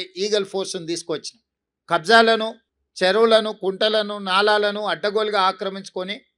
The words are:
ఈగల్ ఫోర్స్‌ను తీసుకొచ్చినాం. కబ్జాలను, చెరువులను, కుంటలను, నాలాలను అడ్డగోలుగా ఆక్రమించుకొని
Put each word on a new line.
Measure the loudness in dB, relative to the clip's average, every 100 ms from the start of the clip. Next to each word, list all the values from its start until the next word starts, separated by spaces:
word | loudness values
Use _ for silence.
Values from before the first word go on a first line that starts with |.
| -6 -6
ఈగల్ | -2 0 -2
ఫోర్స్‌ను | -4 -6 -8 -8
తీసుకొచ్చినాం. | -8 -6 -8 -8 -18 _ _ _ _ -4
కబ్జాలను, | -2 4 6 6 4 -2 -8 _ _ _ -2
చెరువులను, | 2 4 4 4 2
కుంటలను, | -4 -6 -2 0 0 -2 -6
నాలాలను | -2 2 4 2 0 -2 -4
అడ్డగోలుగా | -4 -2 -2 -2 0
ఆక్రమించుకొని | 0 0 -8 -8 -12 -10 -10 -12 -16